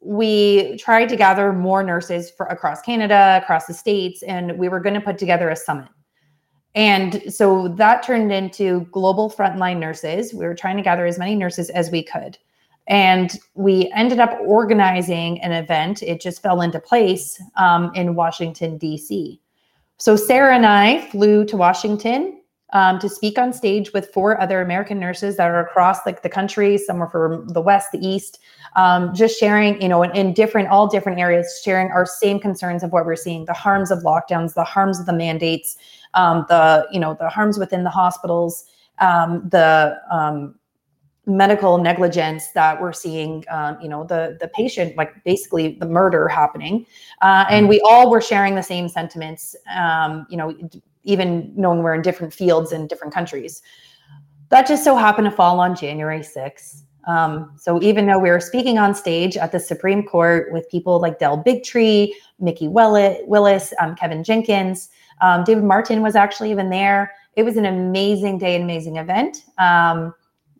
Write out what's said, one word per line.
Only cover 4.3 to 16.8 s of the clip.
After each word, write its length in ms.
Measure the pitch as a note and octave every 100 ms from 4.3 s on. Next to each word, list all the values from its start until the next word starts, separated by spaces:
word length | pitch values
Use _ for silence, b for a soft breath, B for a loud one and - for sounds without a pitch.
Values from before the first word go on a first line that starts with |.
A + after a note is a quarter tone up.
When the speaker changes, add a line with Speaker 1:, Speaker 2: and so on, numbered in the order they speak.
| F3+ F3 F3
Speaker 1:
we 100 | F3+
were 120 | F#3
gonna 200 | G3 G3+
put 180 | G#3 F#3
together 320 | F#3 F3 E3+
a 60 | D#3+
summit. 320 | - D3 C3 _ _ _ _ _ _ _ _
And 480 | G#3 G#3+ G3 F#3 G3+ -
so 400 | - G3+ F#3+ F3+
that 340 | F3 G#3+ B3
turned 300 | - A#3+ G#3+
into 540 | G3 F#3+ - G3 F3+ E3+
Global 360 | F#3+ F#3+ F#3+ G#3+
Frontline 500 | G#3+ G3 F#3 F3+ F3
Nurses. 540 | D#3+ D#3+ D#3 F3 A#3
We 140 | G3+ E3+
were 80 |
trying 220 | F3 F#3+ G3
to 40 |
gather 220 | F#3+ F3
as 140 | F3 F3
many 160 | F#3
nurses 340 | G#3 F3+ F3 E3+
as 220 | F3+ E3
we 120 | E3
could. 360 | - D#3+ - - _ _ _ _ -
And 420 | G3+ F#3 F#3 F3+ - _
we 380 | G3 G3 F#3+ F3+
ended 240 | G#3+ A#3+ A#3+
up 180 | A#3 -
organizing 960 | F3+ G#3+ G#3+ G#3+ F#3+ F3+ F3 E3+ E3+ F3
an 100 | F3
event. 500 | E3 E3 D#3+ E3 G3+
It 180 | E3 E3+
just 220 | F3+ E3+
fell 200 | G3 F3+
into 180 | E3+ D#3+